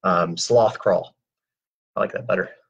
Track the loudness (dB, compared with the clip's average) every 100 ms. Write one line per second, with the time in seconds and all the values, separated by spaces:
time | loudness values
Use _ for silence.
0 | 0 0 0 -4 2 4 4 0 0 0
1 | -2 _ _ _ _ _ _ _ _ -6
2 | -6 -6 -2 -2 -2 -10 _